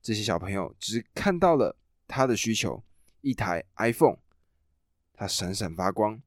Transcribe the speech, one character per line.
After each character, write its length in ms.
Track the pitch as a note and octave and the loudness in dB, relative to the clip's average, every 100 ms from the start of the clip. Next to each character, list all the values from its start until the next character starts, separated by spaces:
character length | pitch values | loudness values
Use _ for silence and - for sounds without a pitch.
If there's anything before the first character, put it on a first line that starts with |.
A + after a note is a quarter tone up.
这 140 | - G#2+ | -4 -4
些 80 | |
小 160 | G#2+ E2+ | -2 -2
朋 120 | F2 | -2
友 220 | G2 E2 - | -6 -6 -10
只 260 | - A2+ - | -6 -6 -6
看 240 | - G3+ F3 | -2 -2 2
到 180 | F#3 D3+ | 4 4
了 220 | G2+ - _ _ - | 2 -2 _ _ -10
他 180 | C3+ C3 | 0 2
的 100 | A2 | 2
需 200 | A2+ A2 | 0 -2
求， 280 | G#2+ B1 - _ _ _ | -2 -6 -14 _ _ _
一 120 | C#3 | -6
台 300 | A#2+ F#2 F2 - - | -2 -2 -2 -4 -2
iPhone， 420 | A#2 A#2 D3 - _ _ _ _ _ _ _ _ _ | -2 6 4 4 _ _ _ _ _ _ _ _ _
它 140 | _ G2+ | _ -6
闪 260 | - F2+ | -4 -4
闪 220 | G2 F#2 E2+ | -4 -6 -2
发 160 | F#2 | -2
光 300 | G2+ G#2+ A2 | 0 -2 -2